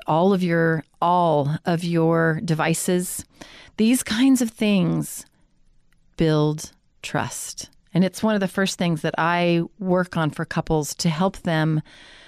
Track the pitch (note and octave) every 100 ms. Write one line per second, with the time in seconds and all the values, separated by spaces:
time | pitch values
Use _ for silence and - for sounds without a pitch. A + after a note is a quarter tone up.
0 | - D#3+ F#3+ F#3+ F3+ E3+ E3 D#3+ - -
1 | E3+ F3+ E3+ D3 C#3 D#3 - E3 F3 E3
2 | D#3+ E3 E3 D#3+ E3+ D#3 D#3 E3 - F3+
3 | F3+ - - - - - - - A3 B3+
4 | - A3 C4+ B3+ A3+ - G#3+ G3 E3 D#3+
5 | D3 - - _ _ _ _ _ _ _
6 | _ - D#3+ D3+ D3+ D3+ - _ _ _
7 | - - - - - - - _ _ E3+
8 | F#3 - A3 G#3+ F#3+ - F#3+ - F3+ D#3
9 | D#3+ D#3+ E3 F3 F3 E3+ E3+ - F#3 F3+
10 | F3 E3+ D#3 - D#3+ E3 - D#3+ C#3+ -
11 | F3+ D#3 F#3+ - F3 D#3+ D#3+ D#3 - -
12 | - -